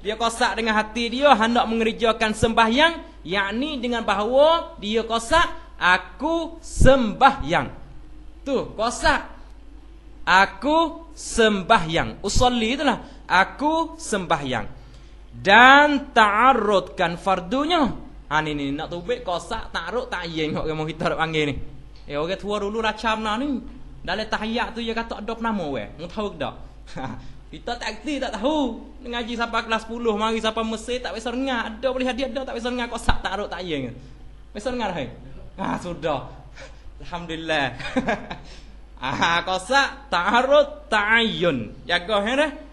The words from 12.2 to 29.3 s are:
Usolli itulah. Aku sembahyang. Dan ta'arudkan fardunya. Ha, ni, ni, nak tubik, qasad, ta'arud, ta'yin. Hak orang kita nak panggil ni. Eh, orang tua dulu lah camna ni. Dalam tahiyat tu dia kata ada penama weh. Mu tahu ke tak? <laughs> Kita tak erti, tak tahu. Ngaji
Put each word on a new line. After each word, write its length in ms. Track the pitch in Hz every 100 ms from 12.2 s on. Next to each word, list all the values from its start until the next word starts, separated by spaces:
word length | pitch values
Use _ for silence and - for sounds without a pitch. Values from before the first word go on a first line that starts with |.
| 202
Usolli 480 | - 247 247 220
itulah. 240 | 285 294 208 - - -
Aku 640 | 175 190 - 294 320 320
sembahyang. 720 | - - 202 170 160 139 120 101 - - - - - -
Dan 800 | 117 135 208 254 277 294 285 285
ta'arudkan 1040 | 240 208 208 254 233 208 196 180 - 170 170
fardunya. 720 | 196 185 175 262 302 349 254 - - - -
Ha, 140 | 147
ni, 140 | 156 147
ni, 180 | 139
nak 160 | 143 147
tubik, 320 | 175 175 247
qasad, 480 | 185 170 - 226 -
ta'arud, 400 | 190 170 226 -
ta'yin. 460 | 185 175 160 151 -
Hak 100 | 160
orang 220 | 156 156
kita 260 | 160 165
nak 60 | 151
panggil 240 | 160 156 151
ni. 20 | 135 - - - - -
Eh, 80 | 143
orang 220 | 165 190
tua 180 | 196 208
dulu 240 | 202 220
lah 140 | 220 214
camna 400 | 226 220 220 214
ni. 240 | 294 247 - - - -
Dalam 240 | 147 196 214
tahiyat 480 | 214 220 233 214
tu 80 | 226
dia 140 | 233 226
kata 260 | 226 -
ada 100 | 208 220
penama 240 | 226 208 156
weh. 160 | 127 101
Mu 160 | - 175
tahu 240 | 214 208
ke 80 | 170
tak? 120 | 123 - - - - 170
<laughs> 320 | 131 127 - - -
Kita 240 | 156 - 240
tak 240 | 226 214
erti, 160 | - 277
tak 160 | 247 208
tahu. 400 | 247 311 254 214 - -
Ngaji 320 | 247 240 226